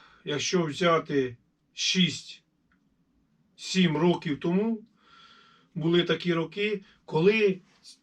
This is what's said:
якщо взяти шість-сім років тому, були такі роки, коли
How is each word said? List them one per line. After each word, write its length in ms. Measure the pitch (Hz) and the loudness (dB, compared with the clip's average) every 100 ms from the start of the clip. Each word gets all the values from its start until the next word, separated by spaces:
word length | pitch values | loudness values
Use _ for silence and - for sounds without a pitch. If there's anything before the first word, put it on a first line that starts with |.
| - _ | -20 _
якщо 380 | - 147 - 180 | -8 -6 -2 0
взяти 760 | 160 139 175 160 - 143 127 120 _ _ _ | -2 0 2 2 0 -2 -2 -6 _ _ _
шість-сім 2250 | - - 190 170 117 - - _ _ _ _ _ _ _ _ _ _ _ - - 190 175 151 | -6 -2 0 0 -2 -14 -20 _ _ _ _ _ _ _ _ _ _ _ -16 -4 2 2 4
років 440 | 175 165 170 139 | 2 2 -2 -4
тому, 420 | 170 185 220 220 - _ _ - - - _ _ _ | -2 0 0 -4 -8 _ _ -20 -20 -20 _ _ _
були 280 | 160 160 175 | -4 2 2
такі 320 | 170 160 175 | 2 0 0
роки, 480 | 165 160 202 208 196 - _ | -2 -2 -4 -4 -4 -8 _
коли 560 | - 156 185 220 208 185 _ _ - - | -6 2 4 4 2 0 _ _ -20 -20